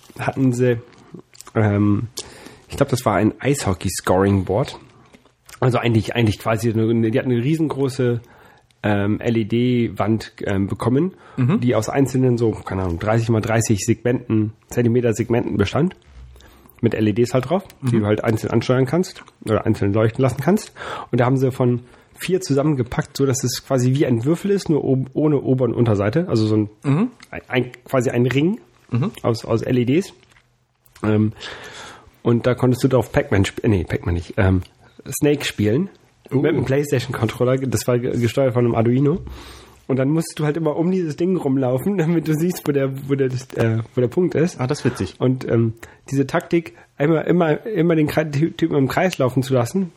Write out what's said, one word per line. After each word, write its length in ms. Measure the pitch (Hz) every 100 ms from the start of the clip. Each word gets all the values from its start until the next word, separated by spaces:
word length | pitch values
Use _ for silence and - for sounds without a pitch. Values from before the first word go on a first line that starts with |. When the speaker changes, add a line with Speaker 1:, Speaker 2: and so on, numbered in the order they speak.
| - -
Speaker 1:
hatten 340 | - - 131
sie, 260 | 120 127 117 - - - - _ - -
ähm, 540 | 113 107 101 104 104 120 - - - - - -
ich 80 | -
glaub, 120 | 139
das 140 | 127 -
war 80 | 95
ein 160 | 107 -
Eishockey-Scoring-Board. 1400 | 127 143 - 92 98 - - 92 98 98 90 98 151 - - - - - _ _ - -
Also 180 | 127 120
eigentlich, 360 | 120 110 -
eigentlich 240 | - 113 101
quasi, 320 | 113 110 117
eine, 380 | 110 110 117 113
die 80 | 123
hatten 120 | 131
eine 100 | 120
riesengroße, 800 | 127 160 151 131 139 131 123 120 - - - _ _ _
ähm, 380 | 104 101 101 104
L-E-D-Wand, 1120 | 120 113 104 117 123 123 113 98 104 110 - - -
ähm, 200 | 98 98
bekommen, 460 | - 117 127 180 - - -
Speaker 2:
Mhm. 240 | 123 -
Speaker 1:
die 140 | 120
aus 160 | 110 107
einzelnen 480 | 135 131 131 127 117
so, 140 | 117
keine 300 | - - 95
Ahnung, 140 | 92 82
dreißig 300 | 104 113 113
mal 120 | 113
dreißig 380 | 104 113 - 104
Segmenten, 720 | - 110 120 127 - 110 107 - _
Zentimeter 440 | - 120 123 120
Segmenten 440 | 107 117 117 - 95
bestand. 380 | 101 120 180 - _ - - - - - - -
Mit 120 | 117
L 120 | - 107
E 40 |
Ds 220 | 104 120
halt 160 | 131 -
drauf, 140 | 185 - -
die 140 | 131 113
Speaker 2:
Mhm. 40 |
Speaker 1:
du 60 | 104
halt 180 | 107
einzeln 260 | 117 110 -
ansteuern 340 | 113 - 127 131
kannst 360 | 165 185 - - _
oder 220 | - 104 110
einzeln 260 | 107 101
leuchten 300 | 104 113 -
lassen 180 | 131 127
kannst. 320 | 151 208 - - - - -
Und 80 | 120
da 60 | 120
haben 100 | 135
sie 160 | 131
von 280 | 127 123 120 - - _
vier 260 | - - 180
zusammengepackt, 800 | 185 139 147 139 120 - - -
so 80 | 135
dass 180 | 123
es 180 | 123 - -
quasi 260 | 135 123
wie 120 | 135 143
ein 180 | 117
Würfel 260 | 123 170 196
ist, 200 | 196 -
nur 120 | 147
oben, 240 | - 131 131
ohne 300 | - 151 143
Ober- 240 | - 127 120
und 80 |
Unterseite. 520 | 117 117 101 101 160 180
Also 180 | 120 107
so 100 | 107
ein, 140 | 104 -
Speaker 2:
Mhm. 260 | 147 143 247 - -
Speaker 1:
ein, 100 | - -
ein, 220 | 127 127 -
quasi 240 | - 135 123
ein 160 | 120
Ring 360 | 123 131 165 226 - _ _
Speaker 2:
Mhm. 200 | 120 185 -
Speaker 1:
aus, 220 | 120 113
aus 160 | - 113
L 160 | 117 127
E 80 |
Ds. 300 | 120 156 - - _ _ _ _ _ _ _ -
Ähm, 300 | 107 107 107 - - - - - - - - _
und 240 | - 120 127
da 80 |
konntest 280 | 120 127 123
du 60 | 135
drauf 240 | 131 113
Pac-Man 300 | 147 - 101
sp-, 160 | 95 - 117
nee, 160 | 98
Pac-Man 300 | 80 - -
nicht, 200 | 85 - -
ähm, 240 | 95 95 - _ - - -
Snake 380 | - 147 147
spielen. 460 | - - 104 120 196 - _ _ -
Speaker 2:
Oh. 40 | 139
Speaker 1:
Mit 160 | 147
einem 100 | 147
PlayStation-Controller, 920 | 123 139 147 131 - - 110 - 123 135
das 280 | 131 107 -
war 100 | 123
ge-, 200 | 123 120
gesteuert 360 | 117 139 135
von 100 | 120
einem 100 | 120
Arduino. 440 | - 113 127 143 185 - - - - - - -
Und 80 | 131
dann 120 | 131
musst 240 | 160 165 -
du 60 |
halt 120 | 151 151
immer 200 | 156 147
um 160 | 165
dieses 240 | 190 160 143
Ding 200 | 175 180
rumlaufen, 640 | 143 135 127 131 190 202
<laughs> 0 |
damit 300 | 160 170 156
du 60 |
siehst, 340 | 151 175 175 -
wo 20 |
der, 360 | 139 135 135 139
wo 80 | 139
der, 100 | 131 127 - 139
äh, 220 | 113 110 113
wo 60 | -
der 60 | 123
Punkt 280 | 180 180 127
ist. 240 | 165 -
Speaker 2:
Ah, 80 | 127
das 120 | 147
ist 40 |
witzig. 300 | 131 - 95 -
Speaker 1:
Und, 260 | 127 131 -
ähm, 220 | 117 113 110 - - -
diese 140 | 135 135
Taktik, 460 | 175 - 170 165 - - -
einmal, 280 | 147 156
immer, 420 | - 175 165 147 233
immer 300 | 208 170 160
den 100 | 151
Kre-, 240 | - 160
Ty-, 220 | 143 165
Typen 240 | - 165 151
im 100 | 131
Kreis 320 | - 180 -
laufen 240 | 131 135
zu 120 | 131
lassen, 360 | 127 117 196 180